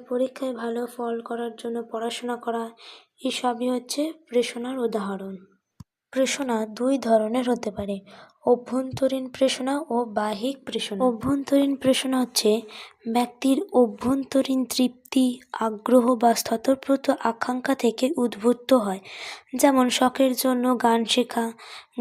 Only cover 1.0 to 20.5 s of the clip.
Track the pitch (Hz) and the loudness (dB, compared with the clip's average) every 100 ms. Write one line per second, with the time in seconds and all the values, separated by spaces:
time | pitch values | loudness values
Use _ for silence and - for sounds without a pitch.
1 | 233 233 233 233 233 226 233 233 226 220 | -6 -6 -6 -6 -6 -8 -6 -6 -6 -6
2 | 233 226 247 240 240 226 226 226 - - | -6 -6 -6 -6 -4 -6 -6 -12 -20 -20
3 | _ _ 262 - 247 240 247 247 247 - | _ _ -6 -2 -2 -2 -2 -2 -4 -4
4 | 311 311 - 240 233 240 247 262 233 220 | -4 -6 -2 0 0 -4 -6 -4 -2 -2
5 | 196 190 196 190 - _ _ - - _ | -4 -8 -10 -14 -18 _ _ -20 -20 _
6 | _ 262 254 - 262 226 214 214 254 269 | _ 0 0 0 -2 -2 -2 -2 0 0
7 | 226 226 214 247 247 240 214 190 202 196 | 4 4 4 0 0 0 -2 -6 -6 -6
8 | - - - _ 247 247 247 247 262 247 | -10 -20 -20 _ 2 2 0 -4 -4 0
9 | 262 262 262 - 262 - 254 285 320 233 | 0 0 -6 0 0 2 -2 -4 -2 -2
10 | 233 208 214 202 254 269 - 220 - 196 | -2 -2 -2 -2 -4 -6 -8 -6 -4 0
11 | 254 226 254 277 269 277 277 269 254 254 | 0 0 -2 -2 2 2 4 2 2 2
12 | 262 262 240 - 214 220 214 - - _ | 2 0 0 0 2 2 -2 -16 -20 _
13 | 226 233 240 - 269 269 403 254 233 208 | -2 0 0 0 0 2 2 4 4 2
14 | 233 269 262 269 269 262 247 - 254 - | -2 -2 0 0 2 0 -2 0 0 -2
15 | - 262 254 240 _ - 226 214 226 254 | -2 0 2 -2 _ -4 -4 -4 4 6
16 | 233 240 233 226 - 226 262 269 - 269 | 6 4 4 2 0 -2 0 0 2 0
17 | 277 269 226 226 - 254 247 262 233 226 | 2 0 0 -2 -4 -2 -2 0 0 2
18 | 254 320 240 208 220 247 - 262 202 190 | 0 0 -2 0 0 2 4 2 2 -4
19 | - - - - _ 254 285 262 247 - | -10 -16 -14 -16 _ 2 4 4 2 2
20 | 254 254 269 247 262 | 2 2 0 2 0